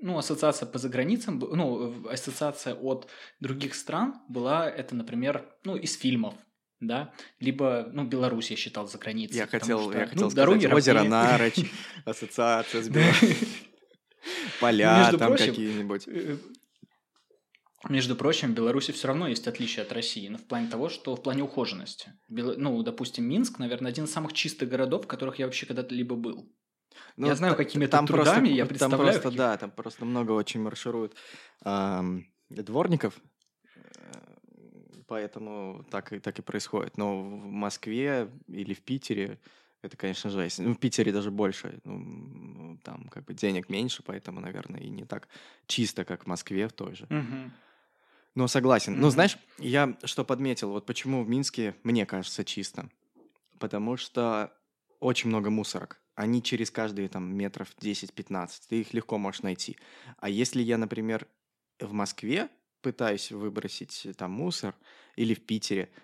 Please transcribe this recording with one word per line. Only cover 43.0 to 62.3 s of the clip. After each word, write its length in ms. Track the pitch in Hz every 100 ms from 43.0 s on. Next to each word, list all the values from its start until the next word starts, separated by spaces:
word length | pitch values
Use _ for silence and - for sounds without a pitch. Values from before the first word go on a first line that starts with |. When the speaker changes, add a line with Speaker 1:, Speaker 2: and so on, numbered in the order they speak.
| -
Speaker 2:
как 160 | - -
бы 80 |
денег 340 | 95 104 95 -
меньше, 340 | 98 123 -
поэтому, 380 | - 95 - 92
наверное, 400 | 95 92 - 95
и 80 | 101
не 160 | 98
так 240 | - 104 - - - - -
чисто, 380 | - 110 - 90
как 180 | 87
в 20 | -
Москве 420 | 87 - 95 98
в 40 |
той 220 | - 92
же. 120 | 92 -
Speaker 1:
Мгм. 420 | 151 123 131 131 - _ _ _ _ _ _ _
Speaker 2:
Но 140 | - 127
согласен. 460 | 139 127 120 -
Но 60 | 98 147
Speaker 1:
Мгм. 20 |
Speaker 2:
знаешь, 280 | 135 196 - _ -
я 380 | 147 139 139 113
что 200 | 131 -
подметил, 460 | 127 127 135 120 101
вот 160 | 101 -
почему 360 | 120 135 135
в 60 | 110
Минске, 460 | 127 139 - 107 -
мне 240 | 117 117 98
кажется, 380 | 98 90 -
чисто. 440 | 98 - 95 98 98 _ _ _ _ _ _ -
Потому 380 | 110 104 107 123
что 560 | - - 117 107 104 _ _ _ _ -
очень 280 | 123 123 120
много 220 | 110 104
мусорок. 500 | 107 101 90 - - _ -
Они 260 | 107 120
через 280 | 117 117 113
каждые, 380 | - 110 101 95
там, 260 | 95 92 98
метров 320 | 101 98 95 -
десять-пятнадцать, 880 | 104 101 98 - 98 95 90 - -
ты 120 | 113
их 140 | 104
легко 240 | 117 - 107
можешь 240 | 98 -
найти. 340 | 98 90 - - - - - -
А 120 | 101
если 320 | 101 123 131
я, 160 | 117 117
например, 480 | 110 113 110 110 - _ _ _ _ -
в 140 | 98
Москве 560 | 104 101 - 107